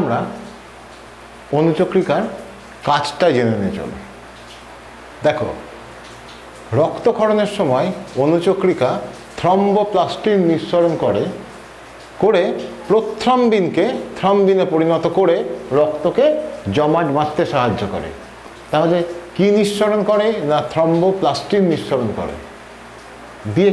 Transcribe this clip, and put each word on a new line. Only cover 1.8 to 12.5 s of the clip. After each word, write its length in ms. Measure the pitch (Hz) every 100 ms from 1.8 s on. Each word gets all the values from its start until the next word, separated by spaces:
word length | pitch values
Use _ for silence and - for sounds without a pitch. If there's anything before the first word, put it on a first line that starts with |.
| 175 190 170 151 226 - - - - - -
কাজটা 380 | 143 - - 175 123
জেনে 180 | 117 107
নিয়ে 140 | 98 98
চলো। 180 | 71 - - - - - - - - - - - - - 151
দেখো, 220 | - - - - - - - - - - - - - - 117
রক্তক্ষরণের 680 | 165 - 240 220 214 214 202 -
সময় 300 | 160 127 180 185 - 123
অনুচক্রিকা 680 | 143 170 190 185 190 165 127 190 - - - -
থ্রম্বোপ্লাস্টিন 1000 | 170 196 202 202 202 185 165 - 220 208 165
নিঃসরণ 420 | 156 - 175 170 160
করে, 180 | 123 101 170 - - - - - - - - -
করে 200 | 196 196 202